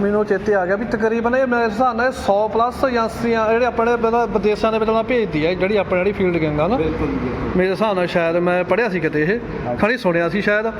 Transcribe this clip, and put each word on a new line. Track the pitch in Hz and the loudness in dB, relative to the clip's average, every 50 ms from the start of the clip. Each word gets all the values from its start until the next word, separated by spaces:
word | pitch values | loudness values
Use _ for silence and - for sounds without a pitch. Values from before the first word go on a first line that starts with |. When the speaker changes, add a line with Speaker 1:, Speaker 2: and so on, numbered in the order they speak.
Speaker 1:
ਮੈਨੂੰ | 202 202 208 214 208 | -2 0 0 0 0
ਚੇਤੇ | 208 202 190 202 214 208 | 0 0 -2 0 0 0
ਆ | 196 180 | 2 2
ਗਿਆ | 175 196 | 0 -2
ਵੀ | 202 240 | -2 -2
ਤਕਰੀਬਨ | 220 - 208 220 220 226 233 226 233 247 | -2 -2 0 0 0 0 0 0 0 0
ਇਹ | 262 269 | 0 0
ਮੇਰੇ | 254 240 233 233 | 0 0 0 0
ਹਿਸਾਬ | 226 202 208 262 254 226 | 0 0 0 0 0 0
ਨਾਲ | 226 247 254 | 0 -2 -2
ਸੌ | 247 - - 208 196 202 214 | -2 -2 0 0 0 2 0
ਪਲੱਸ | 214 202 220 233 247 247 - 277 | 0 0 0 0 0 0 0 -2
ਏਜੰਸੀਆਂ | 269 240 233 226 220 - - 233 233 226 226 220 214 | 0 0 0 0 -2 -2 -2 -2 0 0 2 2 2
ਜਿਹੜੇ | 226 233 247 | 2 2 2
ਆਪਣੇ | 233 233 233 226 240 | 0 0 0 0 2
ਮਤਲਬ | 240 233 226 226 226 240 233 220 202 | 2 2 0 2 2 2 0 0 0
ਵਿਦੇਸ਼ਾਂ | 220 190 214 208 208 226 220 | 0 0 0 0 2 0 0
ਦੇ | 220 220 | 0 0
ਵਿੱਚ | 220 220 | 0 0
ਨਾਲ | 220 226 220 | 0 0 0
ਭੇਜਦੀ | 226 254 240 214 175 156 151 151 | 0 0 0 0 0 0 0 0
ਆ, | 170 185 | 0 0
ਜਿਹੜੀ | 175 180 190 220 | 0 0 0 0
ਆਪਣੇ | 202 180 - 185 180 | 0 0 0 0 0
ਜਿਹੜੀ | 180 202 | 0 0
ਫੀਲਡ | 196 202 190 180 170 | 0 0 0 0 0
ਕਿੰਗ | 165 156 156 151 147 | 0 0 0 0 0
ਆ | 156 | 0
ਨਾ। | 185 247 | 0 0
Speaker 2:
ਬਿਲਕੁਲ | 269 160 156 - - 156 | 0 0 -2 -2 -2 -2
ਜੀ, | 143 135 127 123 | -2 -2 -2 -4
ਬਿਲਕੁਲ। | 127 117 - - 120 - | -4 -4 -4 -4 -2 0
Speaker 1:
ਮੇਰੇ | 185 185 190 | 0 2 2
ਹਿਸਾਬ | 190 - 214 220 196 | 0 0 0 0 0
ਨਾਲ | 185 175 | 0 0
ਸ਼ਾਇਦ | 170 - 180 165 165 165 | 0 0 0 2 2 2
ਮੈਂ | 175 175 180 180 180 180 | 2 2 2 2 2 2
ਪੜ੍ਹਿਆ | 180 190 202 240 220 | 0 0 0 0 0
ਸੀ | 185 175 | 0 0
ਕਿਤੇ | 156 156 143 151 | -2 0 0 0
ਇਹ, | 151 170 220 240 - - - - - | 0 0 0 -2 -4 -6 -8 -6 -6
Speaker 2:
ਹਾਂਜੀ। | 123 123 123 | -4 -2 0
Speaker 1:
ਖਣੀ | 208 214 254 | 0 0 0
ਸੁਣਿਆ | 247 - 180 170 170 170 170 | 0 0 0 2 2 0 0
ਸੀ | 175 208 | 0 -2
ਸ਼ਾਇਦ | 180 208 208 214 220 226 214 214 | 0 0 0 0 0 -2 -4 -6